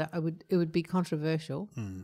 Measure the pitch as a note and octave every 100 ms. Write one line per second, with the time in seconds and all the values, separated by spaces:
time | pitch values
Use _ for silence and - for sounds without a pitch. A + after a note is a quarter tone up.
0 | D#3 F3 D#3+ E3 - F#3 E3 F3 D#3+ F#3
1 | E3+ D#3 D#3 D#3+ D#3+ C#3 G#3 - G2+ F#2+